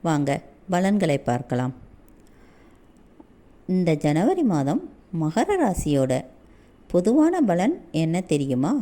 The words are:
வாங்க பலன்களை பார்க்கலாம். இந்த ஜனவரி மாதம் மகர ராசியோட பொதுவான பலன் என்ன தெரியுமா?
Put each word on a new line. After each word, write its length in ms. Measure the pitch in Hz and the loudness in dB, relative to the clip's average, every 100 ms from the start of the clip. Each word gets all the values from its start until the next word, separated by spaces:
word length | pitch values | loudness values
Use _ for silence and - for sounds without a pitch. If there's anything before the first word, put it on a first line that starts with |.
வாங்க 400 | 170 151 143 143 - - - | 0 0 0 -4 -6 -20 -4
பலன்களை 480 | 180 190 208 170 - | 0 2 2 0 0
பார்க்கலாம். 560 | - 123 - 123 127 131 - - - - - - - - - - - - - - - - - - - | -2 -4 -2 -4 -4 -8 -20 -20 -20 -20 -20 -20 -20 -20 -20 -20 -20 -20 -20 -20 -20 -20 -20 -20 -2
இந்த 260 | 185 170 | 0 2
ஜனவரி 500 | 151 151 151 220 381 | 0 0 2 2 2
மாதம் 460 | 269 160 135 208 370 - - 170 | 0 0 0 -2 -6 -18 -10 -4
மகர 260 | 156 185 277 392 | -2 0 0 0
ராசியோட 640 | 262 180 151 143 131 131 - - - - - - - | 0 0 0 0 0 -2 -6 -20 -20 -20 -20 -20 -2
பொதுவான 540 | 175 185 262 311 359 | 0 2 4 2 2
பலன் 400 | 240 175 208 370 - | 0 2 0 -2 -6
என்ன 300 | - 160 170 | -4 -2 -2
தெரியுமா? 520 | 180 147 139 123 147 277 | -2 -2 0 -2 0 -2